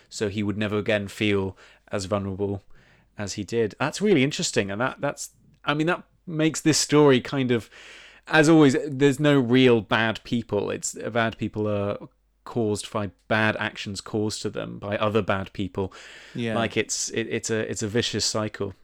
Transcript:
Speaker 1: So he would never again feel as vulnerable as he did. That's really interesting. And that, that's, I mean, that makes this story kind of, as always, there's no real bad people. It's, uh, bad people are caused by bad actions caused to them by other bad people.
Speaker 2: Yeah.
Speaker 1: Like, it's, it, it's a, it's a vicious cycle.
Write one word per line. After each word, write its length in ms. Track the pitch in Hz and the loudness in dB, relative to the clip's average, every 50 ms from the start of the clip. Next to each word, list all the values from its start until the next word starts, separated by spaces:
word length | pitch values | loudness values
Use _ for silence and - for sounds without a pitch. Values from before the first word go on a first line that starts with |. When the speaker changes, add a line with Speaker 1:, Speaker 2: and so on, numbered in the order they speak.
| _ _ | _ _
Speaker 1:
So 200 | - - 117 104 | -8 -6 -4 -4
he 120 | 98 107 | -2 -2
would 160 | 104 101 101 | -2 -2 -2
never 200 | 104 107 101 104 104 | -2 -4 -2 -2 -2
again 280 | 98 - 107 104 101 | 0 0 0 -2 -2
feel 480 | 95 - - 110 104 101 98 95 95 - - - - _ _ _ _ | -6 -4 -2 0 2 2 0 0 -4 -6 -10 -18 -20 _ _ _ _
as 140 | - 104 92 | -6 -6 -4
vulnerable 580 | 90 107 101 95 98 95 92 101 98 101 95 - - - - _ _ _ _ _ _ _ | -2 -2 -2 -2 -4 -4 -4 -4 -4 -4 -6 -10 -16 -20 -20 _ _ _ _ _ _ _
as 160 | - 104 98 - | -10 -10 -8 -8
he 100 | - 101 | -8 -8
did. 320 | - 117 117 113 101 - - | -4 -2 -2 -2 -2 -2 -4
That's 220 | 127 147 - - | -4 -4 -2 -2
really 220 | 185 214 196 139 127 | 2 4 4 4 4
interesting. 480 | 139 - - 170 - - 123 101 98 | 2 0 -4 -4 -2 0 -2 -2 -2
And 100 | 98 104 | -2 -2
that, 200 | 123 135 - - | -4 -4 -4 -4
that's, 280 | 143 143 - - - - _ _ _ _ _ _ - | -6 -6 -6 -8 -12 -14 _ _ _ _ _ _ -4
I 100 | - 147 | -2 0
mean, 100 | 151 156 | 0 0
that 160 | 165 175 170 - _ _ _ _ | 0 -2 -4 -6 _ _ _ _
makes 360 | - 165 151 160 160 143 - | -8 -2 0 0 0 0 0
this 180 | - 156 147 - | 2 2 2 2
story 420 | - - 147 151 151 143 131 123 | 2 2 4 6 6 6 6 4
kind 300 | - - - 139 131 120 | 2 -2 -4 -2 0 0
of, 180 | 123 113 - - - - - - - - - - - - _ | 0 0 -2 -6 -14 -20 -20 -20 -20 -20 -20 -20 -20 -20 _
as 220 | - 156 156 151 151 | 2 4 6 8 8
always, 260 | 165 156 151 135 123 151 135 | 8 8 8 8 6 4 0
there's 320 | 156 139 127 143 143 131 135 | -4 0 2 2 2 4 4
no 200 | 151 147 143 139 | 4 4 4 4
real 420 | 123 113 123 131 131 123 120 113 | 4 4 6 6 8 6 6 4
bad 380 | 98 - 123 110 113 113 104 - - | 2 0 0 2 2 0 -2 -4 -6
people. 480 | - 123 120 113 - 104 101 101 95 | -4 -4 -4 -2 -2 -2 -2 -2 -2
It's, 260 | 101 104 - - - | -4 -6 -6 -8 -8
uh, 140 | - - 120 | -8 -8 -4
bad 260 | 110 117 113 113 110 | -2 0 0 0 -2
people 300 | - 113 101 - 110 107 | -4 -6 -6 -4 -4 -2
are 320 | 107 104 101 101 101 107 - 180 - _ _ _ _ _ _ _ | -2 -2 -2 -2 -4 -4 -6 -10 -16 _ _ _ _ _ _ _
caused 480 | - - 123 113 107 104 98 - - - | -6 -4 -2 0 0 -2 -2 -4 -6 -6
by 160 | 110 104 98 - _ _ | -6 -6 -6 -10 _ _
bad 280 | - 113 110 110 107 107 | 0 0 2 2 2 0
actions 440 | - 107 110 - - - 107 98 92 | 0 -4 -6 -6 -8 -10 -10 -10 -10
caused 380 | - - - 107 104 107 - - - | -8 -6 -4 -2 -2 -2 -4 -6 -6
to 60 | 107 | -6
them 260 | 78 - - 117 117 | -6 -8 -8 -10 -10
by 180 | 120 - 101 104 | -10 -8 -6 -4
other 240 | 107 110 104 104 113 98 | -2 0 0 2 0 0
bad 280 | - 101 95 95 - - | 0 -2 -4 -4 -8 -8
people. 380 | - 101 90 - 101 95 92 - - - - - - - - - | -8 -8 -6 -6 -6 -6 -6 -8 -14 -20 -20 -20 -20 -20 -14 -10
Speaker 2:
Yeah. 180 | 131 117 113 110 | -6 -6 -4 -2
Speaker 1:
Like, 220 | 113 113 110 - | -2 -2 -2 -2
it's, 320 | 110 104 - - - - - | -2 -2 -2 -4 -6 -6 -4
it, 180 | - 113 113 113 | -4 -6 -4 -4
it's 180 | 110 117 - - | -6 -6 -4 -2
a, 100 | 117 107 110 113 | -2 -2 -2 -4
it's 100 | 113 - | -6 -6
a 60 | 113 | -6
vicious 360 | 104 98 120 117 - - 107 - | -2 -2 -2 -2 -2 -2 -2 -2
cycle. 480 | - - 110 107 107 - - 101 98 98 - | -2 -2 -2 -4 -4 -6 -6 -8 -8 -8 -12